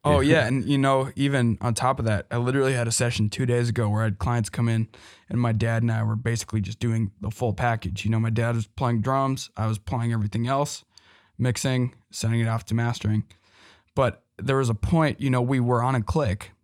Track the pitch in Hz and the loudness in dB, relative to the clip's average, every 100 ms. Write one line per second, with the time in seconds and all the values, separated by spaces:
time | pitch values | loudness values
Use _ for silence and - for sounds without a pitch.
0 | 147 147 139 160 117 139 113 139 135 135 | 4 4 6 4 4 0 0 2 4 2
1 | 135 - 139 139 120 107 120 110 127 135 | 0 0 0 2 2 2 -2 0 0 0
2 | 113 104 - 120 123 135 131 127 117 - | 0 0 -2 -4 0 2 2 2 0 0
3 | 120 117 107 - 127 120 120 117 107 107 | 0 0 -2 0 0 2 2 0 0 0
4 | 110 101 - 120 107 - 117 113 113 - | 0 0 0 0 -2 -2 0 0 -2 -8
5 | - - _ 123 120 113 113 113 117 110 | -20 -20 _ -2 0 0 0 2 0 0
6 | 110 110 117 117 - 113 92 110 120 113 | 0 -2 -2 -4 -2 -4 -4 -4 -2 0
7 | 104 _ 107 - 120 101 123 113 107 98 | -2 _ -10 -4 -4 0 0 0 -4 -4
8 | 104 113 113 113 117 117 107 - 127 117 | -2 0 0 0 0 -2 -4 -2 0 0
9 | 104 135 135 131 - - 110 107 - 123 | 0 0 0 -4 -8 -4 -4 -4 -4 -4
10 | 117 117 104 113 120 139 143 - _ _ | -2 -2 -2 -2 -2 0 -2 -6 _ _
11 | _ - _ - 123 113 139 127 123 - | _ -20 _ -2 -2 0 0 0 -2 -6
12 | _ - 110 117 113 113 - 113 117 117 | _ -6 -2 0 0 -2 -2 -2 0 -2
13 | 107 107 - - _ _ - - _ - | 0 -2 -4 -16 _ _ -20 -20 _ 0
14 | 127 - _ - 117 135 123 110 - 165 | 0 -2 _ -8 0 0 2 0 2 2
15 | 156 - 139 127 123 135 120 120 123 131 | 2 0 0 0 0 0 2 2 2 0
16 | 104 160 123 98 - _ | 0 0 0 -2 -8 _